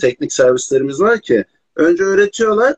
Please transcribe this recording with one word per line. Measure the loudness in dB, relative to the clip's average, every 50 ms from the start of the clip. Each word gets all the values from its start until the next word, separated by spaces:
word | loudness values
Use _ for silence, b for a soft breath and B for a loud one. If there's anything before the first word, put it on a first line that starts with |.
teknik | -2 -2 -2 -2 -6 -6 -2
servislerimiz | 2 2 2 2 0 -2 -2 -2 -2 -2 -2 -4 -2
var | 0 0 0 0
ki. | -2 -2 -2 -2 -2 _ _ _ _ _ -4
Önce | -2 0 0 0 0 0
öğretiyorlar | 0 0 0 0 0 0 -2 -2 -2 0 0 0 0 -2